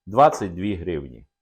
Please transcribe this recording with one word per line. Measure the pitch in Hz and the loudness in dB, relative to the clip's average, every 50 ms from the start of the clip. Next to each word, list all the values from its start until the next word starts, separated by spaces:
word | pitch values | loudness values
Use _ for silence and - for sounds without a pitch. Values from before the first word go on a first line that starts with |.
| - | -14
двадцять | 92 101 120 147 156 - - 107 95 85 | -4 4 6 6 6 4 2 -8 -8 -6
дві | 87 95 104 98 | -6 -6 -4 -4
гривні. | 85 - 90 82 73 69 65 60 55 - _ _ _ | -6 -6 -6 -6 -6 -8 -10 -18 -20 -20 _ _ _